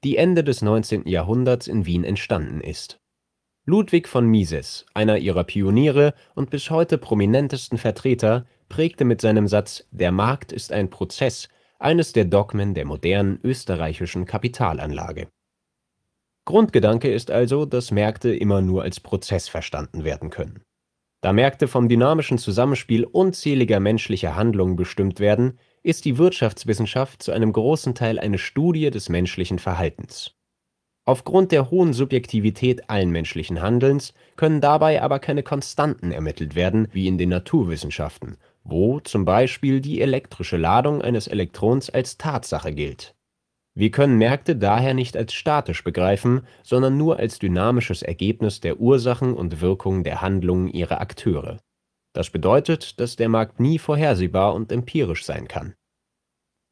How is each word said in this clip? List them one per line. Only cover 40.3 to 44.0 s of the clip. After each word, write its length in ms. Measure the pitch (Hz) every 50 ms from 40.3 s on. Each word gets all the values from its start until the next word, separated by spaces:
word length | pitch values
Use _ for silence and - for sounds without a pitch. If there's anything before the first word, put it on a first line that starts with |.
| - - 87 - -
Ladung 460 | 82 80 85 101 123 131 147 151 143
eines 260 | - 120 120 107 - -
Elektrons 640 | - 101 90 87 - - 101 113 127 135 - -
als 280 | - 131 127 - - -
Tatsache 540 | - 156 139 117 - - - 73 - 78
gilt. 420 | 73 73 73 69 67 - - - _ _ _ _ _ _ _ _ _ _ _ _ - -
Wir 120 | 104 110
können 260 | 113 139